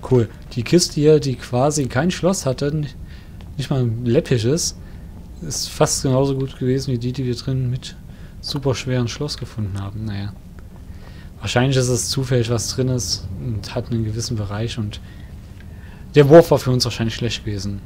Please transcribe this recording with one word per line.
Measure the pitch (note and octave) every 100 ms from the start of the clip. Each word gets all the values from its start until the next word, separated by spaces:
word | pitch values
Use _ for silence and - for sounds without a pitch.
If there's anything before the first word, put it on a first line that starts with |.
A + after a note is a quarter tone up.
| -
Cool. | B2+ A2+ - -
Die | -
Kiste | A2 E3+ -
hier, | - D3 D#3
die | C3+ B2
quasi | - B2 C#3 D3+ C3
kein | B2+ E3
Schloss | - E3+ F#3+ -
hatte, | B2+ C#3+
n-, | D#3 D3 - - - - - - -
nicht | C3
mal | C#3 B2 A2+
läppisch | B2 B2 E3+ B2
ist, | A2 D#3+ - - - - - - - -
ist | - - -
fast | - D3+ -
genauso | C#3+ C3 C#3 C3+
gut | C3+ -
gewesen | B2+ C3+ C3+
wie | B2
die, | B2
die | B2+
wir | B2+
drin | A#2+ - C3 B2+
mit | B2+ - - - - - -
super | - D3 C#3
schweren | A#2+ B2+ B2+ A#2+
Schloss | - D3 -
gefunden | A#2+ - G#2 G2
haben. | G2 G2+
Naja. | A2 G2+ G2 - - - - - - - - - - -
Wahrscheinlich | G2+ B2 C3 C3
ist | B2
es | B2 -
zufällig, | - B2+ B2+ A2+
was | A#2+ -
drin | - B2+
ist | B2+ - - - -
und | C3+ G#2+ -
hat | B2+ A#2
einen | A#2
gewissen | A2 A2 A2+ A2+
Bereich | G2+ G#2 A#2 -
und | G#2 - - - - - - - - - - - -
der | C#3+ C#3
Wurf | D#3+ -
war | C#3
für | C3
uns | B2+
wahrscheinlich | A#2+ - A2+
schlecht | - A#2+ -
gewesen. | - G#2 G2 G2+